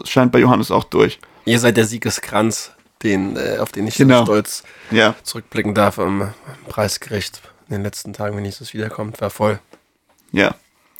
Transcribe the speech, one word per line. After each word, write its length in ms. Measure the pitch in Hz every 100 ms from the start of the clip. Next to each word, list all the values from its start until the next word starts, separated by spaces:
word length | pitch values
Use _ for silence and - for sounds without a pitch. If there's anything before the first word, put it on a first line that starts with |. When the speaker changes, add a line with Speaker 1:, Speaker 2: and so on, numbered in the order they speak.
| -
Speaker 1:
scheint 260 | 131 123
bei 80 | 123
Johannes 300 | 123 120 107
auch 140 | 92
durch. 340 | - - 110 - - _ -
Speaker 2:
„Ihr 120 | 117
seid 200 | 120 113
der 80 | 107
Siegeskranz, 840 | 113 110 - - 104 110 - - _ _ _
den, 340 | 113 98 98 -
äh, 200 | - 104
auf 120 | 107
den 140 | 104 110
ich 80 |
Speaker 1:
Genau. 300 | - 135 123
Speaker 2:
stolz 380 | 113 107 104 - - - -
Speaker 1:
Ja. 240 | 113 110 113
Speaker 2:
zurückblicken 520 | - 113 - 113 104
darf 240 | 104 101 110
am 360 | 92 98 104 - - - -
Preisgericht 720 | - 104 - - 104 - - - _ -
in 80 | 101
den 60 |
letzten 300 | 101 - -
Tagen, 240 | - 104 101
wenn 80 |
Jesus 300 | 101 - 110
wiederkommt“, 460 | 107 107 - 107 -
war 80 | 104
voll. 280 | - 107 101 _ _ _ _ _ _ -
Speaker 1:
Ja. 220 | 185 190 - _ _ _ _